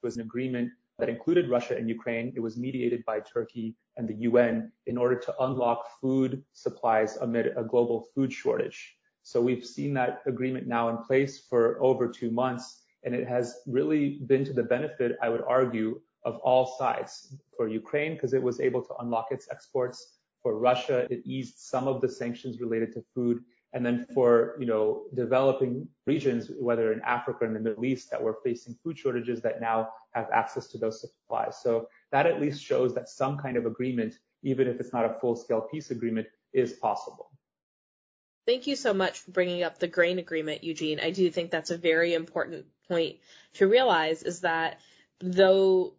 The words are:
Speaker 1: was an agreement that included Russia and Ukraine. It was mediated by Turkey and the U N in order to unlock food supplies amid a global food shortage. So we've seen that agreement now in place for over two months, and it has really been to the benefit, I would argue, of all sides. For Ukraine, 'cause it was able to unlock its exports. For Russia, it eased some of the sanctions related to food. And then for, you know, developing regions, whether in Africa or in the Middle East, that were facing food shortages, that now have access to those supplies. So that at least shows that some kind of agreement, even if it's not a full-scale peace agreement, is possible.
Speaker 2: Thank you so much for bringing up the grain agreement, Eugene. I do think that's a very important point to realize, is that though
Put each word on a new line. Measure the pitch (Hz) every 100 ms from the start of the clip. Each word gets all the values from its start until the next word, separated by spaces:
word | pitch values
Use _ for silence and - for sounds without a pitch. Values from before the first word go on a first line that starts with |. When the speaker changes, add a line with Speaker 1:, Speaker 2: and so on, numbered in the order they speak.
Speaker 1:
was | 120 120
an |
agreement | 110 120 131 123 120 - _ -
that | -
included | - - 175 139
Russia | 123 - 110
and | 113
Ukraine. | 113 120 117 120 131
It |
was | 113 110
mediated | 127 131 120 120 117
by | 110
Turkey | - 120 113 120 113 113 _ -
and | 113
the | 107
U | 117 120
N | 120 117 110 - -
in | 120
order | 123 123
to | - -
unlock | 131 131 120 120 - -
food | 131 135 131 135 -
supplies | - - - 120 110 107 -
amid | 120 117 117 -
a |
global | 113 123 120 113 -
food | - 135
shortage. | - 131 - - - - _ _ _
So | - 120
we've | 120 123 -
seen | - 143
that | 139 123 127 -
agreement | 123 127 131 -
now | 117 117
in | 117
place | - 131 139 - -
for | 123 117 -
over | 131 123 120
two | - 120
months, | 117 127 123 - - _ _
and | 131
it | 123 123
has | 123 117 - -
really | 127 151 151 143 139 131
been | 135 135
to |
the | 127
benefit, | 113 123 151 - 120 120
I | 120
would | 120
argue, | 120 123 127 117 110 117 _ _
of | 120 117
all | 131 127 131
sides. | - 131 117 117 - - 135 _ -
For | 113
Ukraine, | 110 - 147 156 160
'cause | 123
it | 131
was | 123 120
able | 127 123
to | 117 -
unlock | 120 113 113
its | 127 -
exports. | 139 - 135 123 123 - _ _ _
For | 123 107
Russia, | 123 127 - 127 123
it | 123 -
eased | 131 120 -
some | - 127 131
of | 123
the | 131
sanctions | - 120 120 135 113
related | 117 113 113
to | 117 -
food. | - 120 120 - _ _
And | 131 123
then | 120 123
for, | - 123 117 117 -
you | 123
know, | 110 107 107 -
developing | 131 117 127 135 131 131 127 156 _ -
regions, | 151 143 117 101
whether | - 120 117 113
in | 110
Africa | 120 123 120 120
or | 113
in |
the | 110
Middle | 113 107
East, | 127 127 -
that | -
were | 113 110
facing | 127 117 - 120
food | 165 156
shortages, | 139 120 117 117
that | 117 113
now | 113 113 113 - _
have | 120 113
access | 117 107 - -
to | 113
those | 110 113
supplies. | - _ - 113 110 -
So | 123 113 113 _ _
that | 139 160
at | 165
least | 147 143
shows | - 135 127 123
that | -
some | - 135 143
kind | 139 120
of | 117
agreement, | 110 127 123 110 - _ _
even | 139 127 127
if | 120
it's | 120
not | 123
a | 113 -
full-scale | 123 113 - 113 110
peace | 156 147
agreement, | 120 117 110 110 _ _
is | 135 120
possible. | - 113 101 - - - _ _ _ _ _ _ _ _ _ _ _ -
Speaker 2:
Thank | 254 269
you | 262
so | 247
much | 196 185 -
for | -
bringing | 185 180 175
up | 170 -
the | 170
grain | 175 170 185
agreement, | 170 160 156 151
Eugene. | 165 156 156 151
I | -
do | 190 180
think | 170 170
that's | 165 -
a | 170
very | 170 160 170
important | 165 160 175 - 170 - _ -
point | 175 165 - _ - - -
to | 196
realize, | 233 254 165 156 160
is | - 175
that | 180 165 165 - _ _ _ -
though | 185 180 190 190 190 185 180